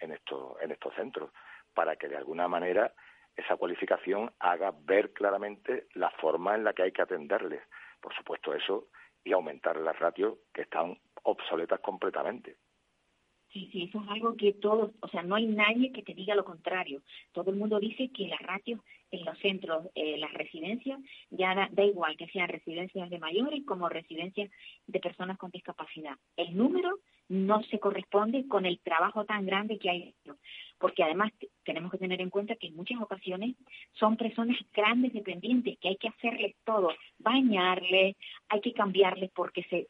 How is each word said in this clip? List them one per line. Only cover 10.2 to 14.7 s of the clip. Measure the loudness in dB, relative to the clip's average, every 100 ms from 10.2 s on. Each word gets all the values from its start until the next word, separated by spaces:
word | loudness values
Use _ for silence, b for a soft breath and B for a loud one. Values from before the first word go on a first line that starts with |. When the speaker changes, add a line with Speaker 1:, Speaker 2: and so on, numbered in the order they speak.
| 0 -2 _
Speaker 1:
que | -10
están | -4 -2 -2 -6 _ -4
obsoletas | 0 0 -2 -4 0 0
completamente. | -2 -2 -2 0 -2 -4 -10 -20 _ _ _ _ _ _ _ _ _
Speaker 2:
Sí, | -12 -10
sí, | -8 -6
eso | -8
es | -8
algo | -2 -2 4
que | 2
todos, | 4 4